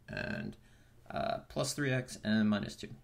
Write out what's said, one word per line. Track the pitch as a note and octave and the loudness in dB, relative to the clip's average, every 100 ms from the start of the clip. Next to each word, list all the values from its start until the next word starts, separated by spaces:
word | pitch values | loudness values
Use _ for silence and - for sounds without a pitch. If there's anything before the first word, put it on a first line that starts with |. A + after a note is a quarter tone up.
| - | -8
and, | - - - - - - - - - - | -4 -2 -4 -4 -8 -18 -20 -20 -20 -8
uh, | - - - - | -2 0 -2 -4
plus | D3 C3+ | -2 -2
three | - C#3+ | 0 2
x | B2+ C3 - | 2 0 -4
and | G#2+ A2 G#2+ | 2 4 6
minus | G#2 - - | 4 0 -6
two. | - - | -12 -14